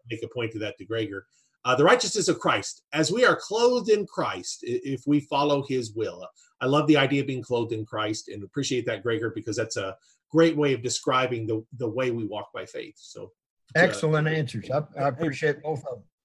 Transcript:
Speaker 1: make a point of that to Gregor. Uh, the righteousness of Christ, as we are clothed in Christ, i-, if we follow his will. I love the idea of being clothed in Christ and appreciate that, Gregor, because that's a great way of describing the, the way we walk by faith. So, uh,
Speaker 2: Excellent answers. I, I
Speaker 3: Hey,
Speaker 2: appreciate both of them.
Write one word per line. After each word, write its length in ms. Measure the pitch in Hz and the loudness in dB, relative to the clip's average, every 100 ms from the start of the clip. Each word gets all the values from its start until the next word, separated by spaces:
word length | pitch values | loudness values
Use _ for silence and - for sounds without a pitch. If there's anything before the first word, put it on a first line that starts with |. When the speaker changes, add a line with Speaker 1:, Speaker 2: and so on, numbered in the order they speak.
| 117 | -12
Speaker 1:
make 120 | 113 | -10
a 60 | 113 | -8
point 260 | 123 113 | -6 -6
of 60 | 110 | -4
that 180 | 104 - | -8 -8
to 60 | |
Gregor. 420 | 95 113 107 98 - _ _ _ | -6 -4 -4 -6 -14 _ _ _
Uh, 100 | 123 | 0
the 100 | 127 | 4
righteousness 440 | 160 247 196 214 190 | 6 6 2 -2 0
of 100 | 160 | 0
Christ, 440 | 139 117 - - _ | 0 0 -2 -12 _
as 180 | 147 156 | -2 0
we 140 | 226 | 4
are 120 | 240 - | 4 4
clothed 480 | - 214 240 247 214 | 0 2 4 4 4
in 160 | 214 196 | 2 2
Christ, 580 | - 135 95 90 - - | -4 -4 -4 -10 -10 -4
i-, 140 | 123 | -4
if 180 | 139 131 143 | -4 -4 2
we 140 | 147 | 2
follow 420 | 143 143 147 143 135 | 2 0 2 2 0
his 260 | 131 113 | -2 -4
will. 320 | 107 104 87 78 _ _ - | -4 -6 -6 -16 _ _ -4
I 60 | 123 | 2
love 200 | 151 147 | 2 6
the 100 | 151 | 6
idea 260 | 135 139 | 6 2
of 40 | 135 | -2
being 160 | 131 | -4
clothed 300 | - 120 113 | -2 -2 -2
in 120 | 110 | -4
Christ 440 | 107 110 107 107 - | -6 -4 -4 -4 -8
and 140 | 104 | -14
appreciate 420 | 98 - 139 127 120 | -10 -6 -2 -2 -2
that, 160 | 107 | -4
Gregor, 300 | 113 113 113 | -2 -2 -2
because 220 | 110 107 107 | -6 -6 -4
that's 200 | 113 - | -4 -4
a 200 | 95 - _ _ _ | -6 -8 _ _ _
great 260 | 156 165 147 | 4 4 4
way 180 | 147 | 0
of 80 | 127 | 0
describing 640 | 120 - - 127 127 117 110 | -2 -4 0 2 2 -2 -2
the, 180 | 110 110 120 | -4 -4 -6
the 100 | 120 | -4
way 220 | 113 127 | -2 -2
we 140 | 117 110 | -2 -4
walk 260 | 104 98 | -8 -10
by 100 | 87 92 | -12 -12
faith. 280 | - - - | -12 -12 -14
So, 280 | - - 98 _ _ _ _ 156 | -20 -18 -18 _ _ _ _ 4
uh, 40 | |
Speaker 2:
Excellent 480 | 180 - 160 156 156 | 4 4 2 2 2
answers. 420 | 160 131 110 - | 0 -2 -4 -2
I, 80 | 131 | -2
I 40 | 151 - | -2 -2
Speaker 3:
Hey, 60 | 139 | -2
Speaker 2:
appreciate 540 | 127 165 135 156 147 | 0 -2 0 0 -2
both 180 | 147 151 135 | -4 -6 -6
of 100 | 120 | -12
them. 80 | - _ | -14 _